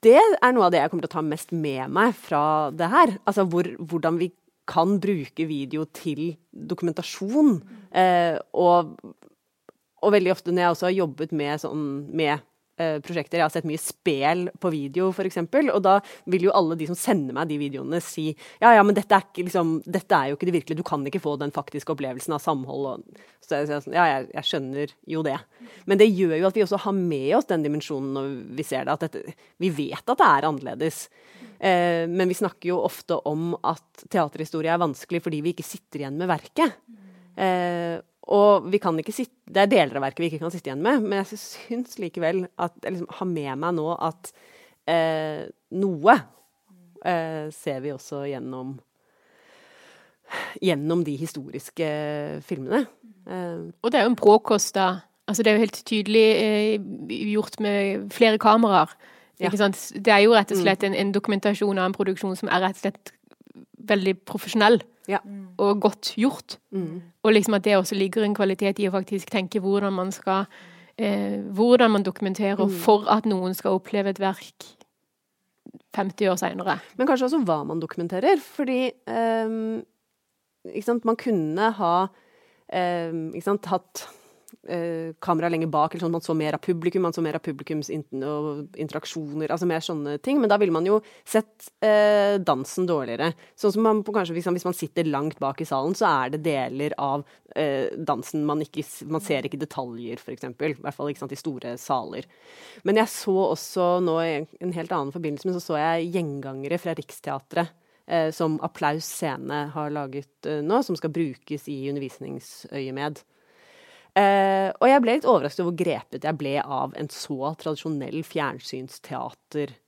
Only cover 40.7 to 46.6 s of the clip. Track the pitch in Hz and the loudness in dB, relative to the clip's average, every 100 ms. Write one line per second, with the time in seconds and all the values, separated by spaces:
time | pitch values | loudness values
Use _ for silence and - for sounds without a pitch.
40.7 | 135 190 277 208 196 190 214 - - - | -2 0 2 0 -2 -4 -10 -16 -18 -8
41.7 | 240 247 - 180 170 165 185 180 - 175 | -8 -8 -8 -10 -2 -2 -2 -4 -6 -6
42.7 | _ - 180 170 - 190 165 143 131 160 | _ -8 -8 -10 -6 -4 -4 -4 -4 -2
43.7 | 175 156 170 160 160 - _ - - - | -2 -2 -2 -4 -6 -18 _ -20 -20 -20
44.7 | _ - 165 160 160 156 151 - - _ | _ 0 2 2 0 -4 -8 -12 -16 _
45.7 | 185 196 165 165 240 131 _ _ _ | -2 -2 2 6 6 4 _ _ _